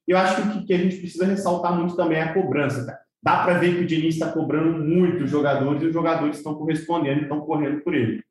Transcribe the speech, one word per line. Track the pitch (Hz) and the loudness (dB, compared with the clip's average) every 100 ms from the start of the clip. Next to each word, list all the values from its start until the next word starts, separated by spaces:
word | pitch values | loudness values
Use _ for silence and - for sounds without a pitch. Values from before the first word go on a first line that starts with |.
| - | 2
E | |
eu | 185 | 2
acho | 190 190 | 4 2
que | |
o | 208 | -2
que, | 208 180 | -4 0
que | |
a | 175 | 0
gente | 185 180 | 2 -2
precisa | - - 190 | -8 -2 -2
ressaltar | 190 180 170 170 175 | 0 0 0 0 0
muito | 170 175 | -2 0
também | 165 160 | 0 0
é | |
a | 160 | 0
cobrança, | 196 131 147 135 120 117 | 0 0 0 0 -2 -6
cara. | - - _ | -12 -20 _
Dá | - 139 | 0 2
pra | 131 175 | 2 2
ver | 175 175 | 2 2
que | |
o | 175 | 0
Diniz | 165 160 160 | 0 0 0
tá | 156 | -2
cobrando | 160 147 151 165 156 | -2 -2 0 0 0
muito | 151 180 175 - | 2 4 4 2
os | 135 | 0
jogadores | 147 143 131 135 143 | 0 2 2 0 0
e | 165 | 0
os | |
jogadores | 165 165 160 147 143 | 0 0 0 0 -2
tão | 156 | -8
correspondendo | 151 156 156 - 170 139 147 | -6 -2 -2 -2 -2 0 0
e | 143 | -2
tão | 151 | -4
correndo | - 151 139 147 | -2 -2 0 -2
por | 175 151 | -2 0
ele. | 107 - - | 0 -2 -10